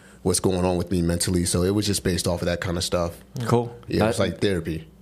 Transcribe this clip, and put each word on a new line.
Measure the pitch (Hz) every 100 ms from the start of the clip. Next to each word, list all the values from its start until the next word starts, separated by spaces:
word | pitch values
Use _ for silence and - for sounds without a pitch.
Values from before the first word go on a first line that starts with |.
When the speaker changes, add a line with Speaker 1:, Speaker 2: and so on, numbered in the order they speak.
| - -
Speaker 1:
what's | 92 92
going | 98 92
on | 92 90
with | 85
me | 92
mentally. | 82 87 - 90 87
So | 87
it | 90
was | 104 101
just | 98
based | 98 85 95
off | 85
of | 87
that | 85
kind | 92 87
of |
stuff. | - 90 85 - - 131 113
Speaker 2:
Cool. | 117 120 - -
Speaker 1:
Yeah, | 92
it | 107
was | 117
Speaker 2:
That |
Speaker 1:
like | 95 -
therapy. | 104 90 80 80 - -